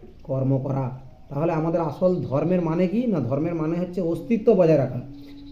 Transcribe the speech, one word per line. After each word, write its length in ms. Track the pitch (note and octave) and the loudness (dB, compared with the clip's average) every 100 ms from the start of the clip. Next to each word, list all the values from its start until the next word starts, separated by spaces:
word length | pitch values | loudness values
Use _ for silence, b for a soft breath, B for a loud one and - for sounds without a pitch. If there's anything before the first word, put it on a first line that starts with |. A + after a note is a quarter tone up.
| - - | -20 -18
কর্ম 360 | - C3 C3 C3+ | -6 -2 0 0
করা। 420 | C#3 C3+ C3 - - - - | 0 -4 -4 -8 -16 -20 -10
তাহলে 240 | C#3+ E3 | -2 0
আমাদের 280 | D#3 E3 E3 | 0 0 0
আসল 400 | D#3+ - F#3 F3 | -2 0 0 0
ধর্মের 420 | A#2+ D3 D#3+ F3+ | 0 0 2 2
মানে 240 | D#3+ E3 F#3 | 0 0 2
কি? 200 | A3 B3 | 2 0
না, 140 | E3+ | 0
ধর্মের 340 | A#2 C3+ E3+ | 0 0 -2
মানে 240 | E3 D#3 E3+ | -2 -2 -2
হচ্ছে 220 | F3+ G3+ | -4 -2
অস্তিত্ব 540 | E3 D#3+ - A3 A#3+ | -2 -2 -2 2 4
বজায় 240 | F#3+ D#3+ D3 | 6 6 6
রাখা। 220 | B2+ - - B B B B | 2 -4 -10 B B B B